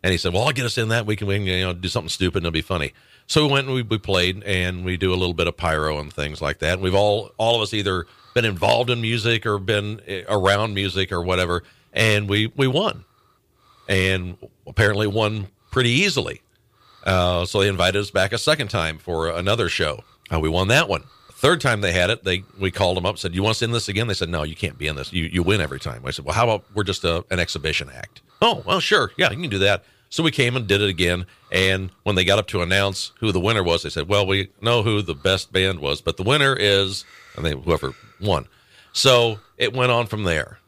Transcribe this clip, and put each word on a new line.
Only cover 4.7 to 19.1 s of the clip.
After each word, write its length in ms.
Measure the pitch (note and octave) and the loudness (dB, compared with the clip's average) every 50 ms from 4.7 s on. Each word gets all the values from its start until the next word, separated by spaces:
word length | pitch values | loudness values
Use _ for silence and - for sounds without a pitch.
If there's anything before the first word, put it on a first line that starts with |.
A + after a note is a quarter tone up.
| F#2 F2+ F2+ | -4 -4 -4
we 120 | F#2 F#2 | -4 -4
do 140 | F2 F#2+ F#2 | 0 0 0
a 40 | F2+ | 0
little 180 | F2+ F#2 F2+ F2 | 2 0 -2 0
bit 140 | D#2+ E2+ E2+ | 0 -2 -2
of 80 | E2+ | -2
pyro 420 | - - E2+ D#2+ D2+ D2+ D#2 D2+ D2 | -2 -2 0 0 0 0 -2 -2 -4
and 140 | D2 D2 | -6 -10
things 280 | D2+ - D2 D2 D2+ - | -8 -6 -6 -6 -6 -6
like 200 | D#2 C#2+ C#2+ _ | -6 -6 -4 _
that. 140 | D2+ D#2 F2+ | -2 -2 -2
And 80 | F#2 | 0
we've 120 | F#2+ F2+ F#2 | 0 0 2
all, 380 | G2 G#2 G#2 G2+ G#2+ G2+ - - | 4 4 4 2 0 -2 -8 -6
all 200 | - A2 A2+ A#2+ | -2 0 0 2
of 60 | A#2 | 0
us 120 | G#2+ G2 A2 | 0 -2 -4
either 320 | G#2+ G2 G2 F#2 F2+ E2 - - _ _ - | -4 -2 -2 -2 -4 -6 -8 -16 _ _ -4
been 120 | - B2 A#2 | -2 0 0
involved 460 | A2 G2 E2+ - A2 A#2+ A#2 B2 A#2+ | 0 -2 0 2 2 2 2 2 0
in 100 | B2 A#2 | -2 -2
music 440 | A2+ A2+ A#2 A#2 G2+ A#2 A#2 A2 - | -2 -2 -2 -2 0 0 0 0 0
or 140 | A#2 G#2 G2+ | -2 -2 -2
been, 420 | F#2+ F#2 A2 G#2 G2+ G#2 G#2+ G#2 - | 0 0 0 0 0 -4 -10 -12 -10
eh, 160 | - G2 F#2 E2+ D#2+ | -10 -10 -10 -4 0
around 440 | G#2 G#2 F#2 G2 G2+ G2+ G#2+ A2 G#2 | 0 4 4 4 4 4 2 -2 -2
music 360 | G2 G2 G2 E2+ F#2+ F#2+ - | -2 -4 -2 -2 -2 -2 -2
or 100 | G2 F2 | -2 -4
whatever. 440 | F2 F2+ F#2 F2+ F#2 F2 F2 F2 - - _ _ _ _ | -2 0 2 2 2 0 0 -4 -4 -8 _ _ _ _
And 360 | _ - A2 A2 G#2+ G#2 G#2 G2 | _ 0 2 4 2 2 0 0
we, 240 | G2+ G#2 G#2+ A2+ - | 0 0 0 -2 0
we 120 | C#3 C#3 C3 | 0 0 0
won. 360 | B2+ D#3 G#3 G#3+ - - F#2 _ _ _ _ _ _ _ _ _ _ _ _ _ _ _ _ - | 2 0 0 -2 -4 -6 -14 _ _ _ _ _ _ _ _ _ _ _ _ _ _ _ _ -2
And 480 | F#2+ F#2+ F#2 F#2+ F#2+ F#2 F2+ F2+ F#2 - - - _ _ _ | 0 2 2 2 0 0 -2 -6 -10 -12 -16 -20 _ _ _
apparently 400 | - - - A2+ G2+ G#2+ G2+ G#2+ | -8 0 2 2 2 4 2 0
won 420 | G#2 G2 A2 G#2+ G#2 G#2+ G#2+ G2+ - _ _ _ _ | 0 0 0 0 0 -2 -4 -8 -10 _ _ _ _
pretty 200 | - B2+ B2+ A#2+ | 0 0 2 4
easily. 520 | A#2+ C#3 G3 G3+ D3+ C3+ F2+ D#2 - - _ _ _ _ _ _ _ _ _ _ _ - - | 2 2 2 2 0 -2 -4 -4 -8 -12 _ _ _ _ _ _ _ _ _ _ _ -6 0
Uh, 400 | F#2+ F#2+ F#2 F2+ F2+ F2+ F2 F2+ | 2 2 4 4 2 2 0 -2
so 160 | F2+ - G#2+ | 0 2 2
they 80 | G2 G2+ | 2 2
invited 300 | F#2+ F2 F2 F#2 F#2 G2+ | 2 2 2 2 2 2
us 100 | G#2 - | -2 0
back 220 | - G2 F#2+ G2 | 0 0 0 0
a 60 | G#2+ A#2 | 0 -2
second 300 | - - D3+ D3 B2+ G2 | 0 0 0 0 0 -4
time 300 | - G2+ D#2+ D#2+ D#2+ D#2+ | -2 -2 -2 -2 -4 -8
for 300 | - - | -8 -6